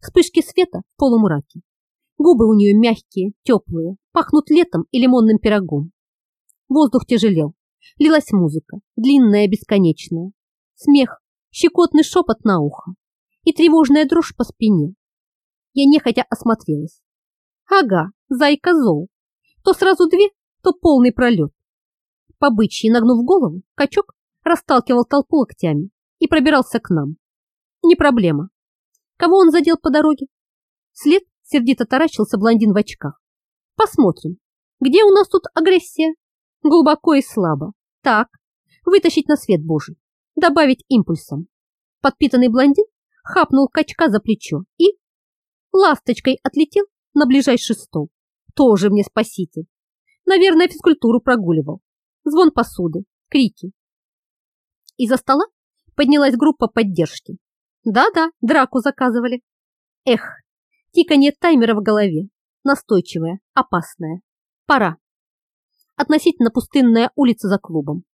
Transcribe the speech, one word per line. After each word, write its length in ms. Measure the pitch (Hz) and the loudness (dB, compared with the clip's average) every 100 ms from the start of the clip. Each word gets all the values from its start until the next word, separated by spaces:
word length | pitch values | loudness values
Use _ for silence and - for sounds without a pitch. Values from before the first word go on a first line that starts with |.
Вспышки 400 | - - 349 - | -2 -2 0 -2
света 400 | - - 359 - | -4 -4 -4 -6
в 180 | - _ | -16 _
полумраке. 640 | 277 233 208 151 - 165 _ _ _ _ _ _ | 0 2 0 -2 -8 -20 _ _ _ _ _ _
Губы 320 | 294 277 220 | 2 2 4
у 60 | |
нее 200 | 214 202 | 4 4
мягкие, 580 | 208 233 226 _ - 185 - | 4 2 0 _ -8 -8 -8
теплые, 540 | - 226 - 165 165 196 _ | -2 -2 -2 -8 -8 -10 _
пахнут 360 | - 302 302 294 | -6 0 -2 2
летом 380 | 311 349 - - | 0 2 -2 -4
и 60 | 254 | 0
лимонным 400 | 254 254 220 220 | 2 2 2 2
пирогом. 540 | 226 208 180 147 160 _ _ _ _ _ _ _ _ | 0 -2 -2 -8 -8 _ _ _ _ _ _ _ _
Воздух 340 | 262 294 247 | 0 2 0
тяжелел. 480 | - 233 214 175 151 - _ _ _ _ | -2 -2 0 -2 -4 -8 _ _ _ _
Лилась 340 | 302 311 - | 2 2 0
музыка, 460 | 202 170 151 - - _ - | -2 0 -4 -12 -20 _ -4
длинная, 500 | 233 285 240 202 208 | 2 4 4 2 0
бесконечная. 840 | 202 - 202 180 156 - 165 180 _ _ _ _ | -2 -2 0 2 0 -8 -10 -10 _ _ _ _
Смех, 460 | _ - 285 254 - _ _ _ | _ 2 2 2 -6 _ _ _
щекотный 520 | - 339 - 339 294 | -2 -2 2 0 2
шепот 400 | 311 359 - 220 | 0 0 -2 -4
на 160 | 226 185 | -2 -2
ухо 340 | 147 - - 185 _ _ _ _ | -2 -8 -20 -20 _ _ _ _
и 100 | - | -4
тревожная 540 | 320 330 320 277 285 302 | 2 2 4 4 2 2
дрожь 260 | 339 320 | 0 -2
по 100 | - | -6
спине. 500 | - - 220 190 147 190 _ _ _ _ _ _ _ | -10 -4 -2 0 -2 -8 _ _ _ _ _ _ _
Я 100 | 262 | 0
нехотя 400 | 277 302 254 233 240 | 2 2 0 -4 -6
осмотрелась. 720 | - 240 220 - 151 160 _ _ _ _ _ _ _ _ | -6 -4 -4 -4 -8 -8 _ _ _ _ _ _ _ _
Ага, 360 | 392 285 185 165 _ _ | 0 2 0 -2 _ _
зайка 420 | 254 285 294 - | -2 0 0 0
зол. 360 | 339 240 151 180 _ _ _ _ _ | 0 0 -2 -6 _ _ _ _ _
То 100 | - | -2
сразу 340 | 370 381 381 339 | 0 0 2 2
две, 220 | 359 403 _ _ _ | 2 0 _ _ _
то 100 | - | -4
полный 400 | - 349 277 247 | -2 2 4 2
пролет. 400 | - 247 220 151 _ _ _ _ _ _ _ _ _ | 2 0 0 -2 _ _ _ _ _ _ _ _ _
По 100 | 285 | -2
бычьи 420 | 214 214 - 214 | 0 -2 -2 0
нагнув 320 | 233 226 240 | 2 2 0
голову, 380 | 240 381 233 165 - | 0 0 0 -6 -18
качок 420 | - 277 - - _ _ _ - | -6 -4 -4 -6 _ _ _ -4
расталкивал 580 | 339 - 262 - 240 | -4 0 -2 0 -2
толпу 340 | 240 277 - 311 | 0 -2 0 -2
локтями 520 | 233 - 170 147 185 _ _ _ | -2 -4 -4 -4 -6 _ _ _
и 100 | 320 | -2
пробирался 500 | 320 277 302 254 233 | 0 2 0 -2 -6
к 120 | - | -4
нам. 260 | 170 143 160 _ _ _ _ _ _ | -4 -4 -10 _ _ _ _ _ _
Не 140 | 339 349 | 2 4
проблема. 520 | 294 240 180 147 180 _ _ _ _ _ _ _ | 2 2 0 -2 -6 _ _ _ _ _ _ _
Кого 220 | 349 381 | 0 4
он 120 | 349 | 4
задел 260 | 320 339 330 | 4 0 -2
по 140 | 330 | 0
дороге? 360 | 285 302 294 269 _ _ _ _ _ _ | 0 0 -2 -6 _ _ _ _ _ _
След 320 | - 294 359 370 _ | -6 0 0 _ _
сердито 420 | _ 294 240 262 | _ -2 0 -2
таращился 540 | 226 262 311 - 214 - | -2 -2 -2 -2 -4 -2
блондин 340 | 220 226 220 | 0 2 2
в 40 | 196 | 0
очках. 440 | 208 - 143 - _ _ _ _ _ | -2 -8 -14 -14 _ _ _ _ _
Посмотрим, 640 | - 440 - 220 156 156 180 _ _ _ _ | -4 -4 2 0 0 -10 -14 _ _ _ _
где 240 | 262 311 | 0 2
у 60 | 427 | 4
нас 180 | 392 381 | 4 2
тут 160 | 349 - | -2 -4
агрессия? 600 | - 330 370 - - 320 320 _ _ _ _ | -4 0 0 -2 -6 -4 -4 _ _ _ _
Глубоко 520 | 302 330 294 311 - | 0 2 2 0 0
и 80 | 285 | 0
слабо. 500 | 269 - 175 147 156 - _ _ | -2 -4 -4 -4 -8 -14 _ _
Так, 260 | - 220 240 _ _ _ _ _ | -2 -2 -2 _ _ _ _ _
вытащить 440 | - 381 330 320 285 | 0 2 2 -2 -2
на 80 | 294 | -4
свет 280 | - 180 | 0 -4
Божий, 340 | 156 156 - 160 _ _ _ - | -2 -6 -6 -20 _ _ _ -2
добавить 480 | 339 294 294 262 _ | 0 2 0 -2 _
импульсом. 600 | 254 180 165 - 139 175 _ _ _ _ _ | -2 -2 -6 -8 -12 -14 _ _ _ _ _
Подпитанный 480 | 277 - 285 254 247 | -6 -2 -2 2 0
блондин 360 | 226 277 285 427 _ _ _ | 2 2 2 -2 _ _ _
хапнул 440 | - - 320 269 277 | -6 -4 0 0 0
качка 400 | - - - 330 | -2 -6 -2 -2
за 120 | 208 | -2
плечо 420 | - 208 - 147 185 _ | -4 -6 -4 -10 -10 _
и... 180 | 349 403 _ _ _ _ _ _ _ | 0 0 _ _ _ _ _ _ _
Ласточкой 640 | 381 392 - - 240 - 262 | 0 2 0 -4 -4 -4 -4
отлетел 420 | 269 - 311 - 403 _ _ | -4 -2 -2 -2 -4 _ _
на 120 | 294 294 | -2 2
ближайший 480 | 269 277 247 - | 2 2 -2 -2
стол. 360 | 220 - 160 151 _ _ _ _ | -8 -8 -10 -10 _ _ _ _
Тоже 360 | - 262 202 208 | 0 2 4 2
мне 120 | 208 | 0
спаситель. 640 | 202 - 214 - 180 - 165 _ _ _ _ _ | -2 -4 -6 -8 -12 -12 -18 _ _ _ _ _
Наверное, 440 | - 381 381 320 359 | -2 2 4 4 2
физкультуру 520 | - - 311 233 233 | 0 0 0 0 0
прогуливал. 600 | - 247 175 165 143 175 _ _ _ _ | 0 -2 0 -4 -4 -12 _ _ _ _
Звон 260 | - 311 339 | -4 2 2
посуды, 520 | 269 233 - 175 160 196 _ _ | 2 -6 -6 -8 -8 -14 _ _
крики. 440 | 294 240 _ 180 _ _ _ _ _ _ _ _ _ _ _ _ _ | -2 -2 _ -20 _ _ _ _ _ _ _ _ _ _ _ _ _
Из-за 200 | 247 254 | -4 -4
стола 260 | - 277 427 _ _ _ _ | -2 -2 -2 _ _ _ _
поднялась 420 | - 262 294 277 240 | -4 0 2 2 0
группа 320 | 294 - 233 | -2 -2 -6
поддержки. 680 | - 214 175 156 - - 185 _ _ _ _ | -4 -4 -4 -6 -8 -20 -20 _ _ _ _
Да-да, 460 | - 214 359 381 330 _ | -6 -2 0 -2 -6 _
драку 400 | 226 311 262 262 | -2 0 0 -4
заказывали. 600 | 262 - 254 233 240 247 _ _ _ _ _ _ | -6 -4 -4 -4 -6 -8 _ _ _ _ _ _
Эх, 180 | - 240 - - _ _ _ _ _ | -4 -4 -4 -20 _ _ _ _ _
тиканье 400 | - 339 294 277 285 | -2 2 2 2 0
таймера 360 | 349 302 226 | 0 2 2
в 80 | 214 | -2
голове. 460 | 202 214 208 156 196 _ _ _ | 0 0 0 -4 -8 _ _ _
Настойчивое, 760 | 269 277 - 202 - 170 165 190 _ | -4 -4 -2 -2 -2 -8 -8 -10 _
опасное. 680 | - 254 175 160 - 160 175 _ _ _ _ - | -6 -4 -6 -8 -12 -12 -12 _ _ _ _ -2
Пора. 300 | 285 196 165 _ _ _ _ _ _ _ _ _ _ | 0 0 -6 _ _ _ _ _ _ _ _ _ _
Относительно 540 | 302 311 339 330 226 | -2 0 -2 -2 -2
пустынная 640 | 247 - 285 247 226 233 | -2 -4 0 2 2 0
улица 340 | - 269 226 202 | -2 -2 -2 -4
за 100 | 196 | -4
клубом. 460 | - 160 143 160 - | -4 -8 -6 -10 -12